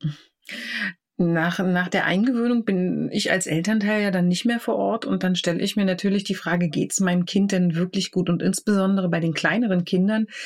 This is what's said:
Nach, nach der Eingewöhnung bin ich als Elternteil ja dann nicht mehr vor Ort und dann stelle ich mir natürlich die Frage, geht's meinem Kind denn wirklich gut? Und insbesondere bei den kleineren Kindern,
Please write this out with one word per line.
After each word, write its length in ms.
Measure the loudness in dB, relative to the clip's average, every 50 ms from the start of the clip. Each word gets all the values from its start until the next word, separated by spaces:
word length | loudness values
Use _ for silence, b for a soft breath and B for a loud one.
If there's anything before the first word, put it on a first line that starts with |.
| B -8 -8 B B B _ _ B B B -12 B B B B B -6 -8 B _ _ _ -2
Nach, 360 | 0 2 2 2 0 0 0 0
nach 300 | 0 0 0 0 0 0
der 180 | -2 -2 0
Eingewöhnung 580 | 0 2 2 2 2 2 0 0 2 0 0 0
bin 460 | 0 0 0 0 0 0 -2 -2 -2
ich 180 | -2 -2 0 0
als 160 | 0 0 0
Elternteil 560 | -2 -2 -2 0 0 0 0 0 0 0 0
ja 80 | 0 0
dann 160 | 2 2 2
nicht 200 | 2 2 2 0
mehr 120 | -2 -2 -2
vor 180 | -2 -2 -2
Ort 280 | 0 0 -2 -2 -2 -2
und 180 | -4 -2 0
dann 140 | 0 0 0
stelle 240 | 0 0 -2 0 0
ich 160 | -2 -2 0
mir 80 | 0 0
natürlich 400 | 0 0 0 0 0 0 0 0
die 100 | -2 -6
Frage, 340 | -6 -2 -2 0 0 0 0
geht's 300 | 0 -2 -2 -2 -2 0
meinem 260 | 0 2 2 0 0
Kind 260 | 0 2 2 2 2
denn 220 | 2 2 2 2 2
wirklich 360 | 0 -2 0 -2 -4 -4 -2
gut? 200 | -2 -2 0 0
Und 100 | 0 0
insbesondere 680 | 0 0 -2 0 0 2 2 2 2 2 2 2 2 0
bei 100 | 0 0
den 140 | 0 0 -2
kleineren 500 | 0 0 0 2 2 2 2 2 0 2
Kindern, 440 | 2 2 2 2 2 2 0 0 B B B B